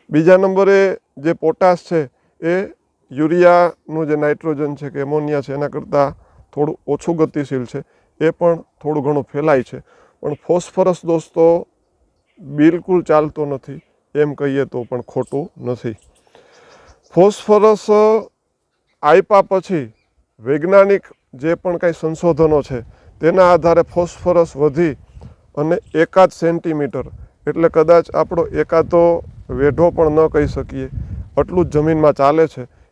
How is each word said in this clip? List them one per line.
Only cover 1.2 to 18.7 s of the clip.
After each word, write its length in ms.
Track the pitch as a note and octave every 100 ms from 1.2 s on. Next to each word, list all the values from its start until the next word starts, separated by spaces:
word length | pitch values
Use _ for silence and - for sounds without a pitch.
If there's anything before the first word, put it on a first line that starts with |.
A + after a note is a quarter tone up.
| D3
પોટાશ 440 | E3 D#3+ - F#3 F3 -
છે, 120 | E3+ C3+ _ _ -
એ 320 | E3 F3+ G#3 - _ _ -
યુરિયાનું 960 | C3+ D3+ F3 F3 F3 F3 - - D#3 D3+
જે 80 | D3
નાઇટ્રોજન 600 | D3 D3 D#3+ C#3+ D3 C#3+
છે 140 | C#3+
કે 100 | C#3
એમોનિયા 420 | C#3 D3+ D3 D3
છે, 120 | C3
એના 140 | C#3 C#3+
કરતાં 440 | C#3+ - C#3+ C#3 - _ _ _ -
થોડું 240 | D3+ - -
ઓછું 280 | C#3+ - E3+
ગતિશીલ 500 | D#3 D3 C#3 C3 A#2+
છે, 180 | C#3 - _ _ -
એ 100 | D#3
પણ 260 | E3 E3+ E3+
થોડું 480 | - _ D3 D3+
ઘણું 200 | C3+ D3
ફેલાય 400 | - C#3+ D#3 C3+
છે. 160 | A#2 - - _ _ _
પણ 120 | -
ફોસ્ફરસ, 720 | D3 - F3 - - F#3 F3 E3
દોસ્તો, 640 | E3 - E3+ E3 E3+ - _ _ _ _ _ _ _
બિલકુલ 640 | C#3+ D3 D#3 E3+ F3 F3+
ચાલતો 440 | D#3+ D3+ D#3 D3+ D3
નથી, 360 | C3+ - C#3 _ _ _ D3
એમ 180 | D3+
કહીએ 320 | C3+ C#3+ C#3 C3
તો 180 | B2
પણ 180 | A#2 B2
ખોટું 640 | - - B2 C3+ F3 - B2
નથી. 300 | B2 B2 G#2 _ _ _ _ _ _ _ _ _ _ _ E3
ફોસ્ફરસ 720 | G3 G#3 - G#3 G#3+ G#3 - G#3+ G#3+ A3 - _ _ _ _